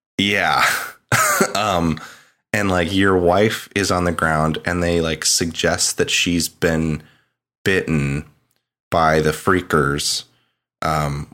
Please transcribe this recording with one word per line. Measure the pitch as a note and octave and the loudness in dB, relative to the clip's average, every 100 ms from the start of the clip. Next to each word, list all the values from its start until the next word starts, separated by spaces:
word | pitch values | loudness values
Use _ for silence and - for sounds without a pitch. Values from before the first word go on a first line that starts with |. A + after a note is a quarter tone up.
| _ - | _ -2
Yeah. | G2+ G2+ E2 C#2 - | 0 2 2 2 2
<laughs> | - - - _ - - - - G2 | 0 -6 -14 _ 0 2 2 0 0
Um, | G#2 F2+ E2+ D#2 - - - _ _ | 0 0 0 -4 -10 -20 -20 _ _
and, | G#2+ G2+ | -2 0
like, | F2+ E2+ | 0 0
your | F#2+ G2 F#2 | 2 2 4
wife | F2 F#2 A2 - - | 4 4 2 0 -6
is | G2+ F#2+ | -2 0
on | F2+ | 0
the | F2 | 0
ground, | E2 E2 D#2 D#2 D#2 | 0 0 2 0 -2
and | - F2 | -4 -2
they, | E2+ E2+ | 0 0
like, | D#2+ D#2 | 0 -2
suggest | - - F2 - E2+ E2 - - | -2 -2 -2 -2 -2 0 -2 -2
that | E2+ | -2
she's | - - F2 D#2+ | -2 0 -2 -2
been | - E2+ E2 D#2+ D2+ - _ _ _ _ _ | -2 -2 0 -2 -4 -10 _ _ _ _ _
bitten | - F#2+ - D#2 C#2 C#2+ - _ _ _ _ _ _ | -2 0 0 -2 -2 -4 -8 _ _ _ _ _ _
by | E2+ D#2+ D#2 | 2 4 4
the | D#2 | 2
freakers, | D2 - F#2 F2 D#2+ C#2+ D2 - - - _ _ _ _ _ | 0 0 0 2 0 0 -2 -4 -6 -8 _ _ _ _ _
um, | D#2+ D#2 D2 C#2+ D2 | -4 -2 -2 -6 -10